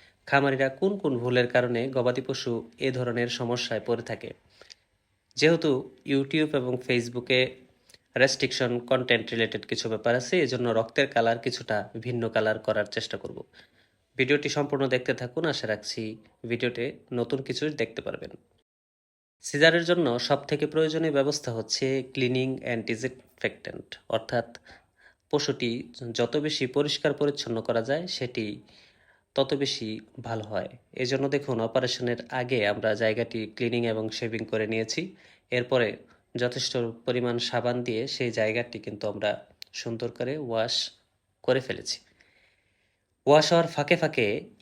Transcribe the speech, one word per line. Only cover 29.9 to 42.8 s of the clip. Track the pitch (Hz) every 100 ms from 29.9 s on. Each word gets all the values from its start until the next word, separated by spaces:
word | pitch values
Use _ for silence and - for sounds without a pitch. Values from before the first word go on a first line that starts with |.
| 110 - -
ভালো | 117 113
হয়। | 104 101 - 127 _
এজন্য | - 127 135 139
দেখুন, | 139 143 117
অপারেশনের | 110 131 123 - 123 120 -
আগে | 127 123 127 104
আমরা | 101 110
জায়গাটি | 107 113 110 117 113 107 -
ক্লিনিং | 120 120 117
এবং | 110 110
শেভিং | - 117 110
করে | 110 113 110
নিয়েছি। | 110 113 - 185 - - - _
এরপরে | 123 123 131 113 - - _ _ 117
যথেষ্ট | 123 127 - 131 117 117 -
পরিমাণ | 123 123 120
সাবান | 120 120 120 123
দিয়ে | 120 110 131
সেই | - 123
জায়গাটি | 113 110 113 117 107
কিন্তু | 107 104 107
আমরা | 101 104 - - _ -
সুন্দর | - - 113 120
করে | - 123 151
ওয়াশ | 131 113 117 - - - _ _ _ _
করে | - 127
ফেলেছি। | 127 - - - _ _ _ _ _ _ _ _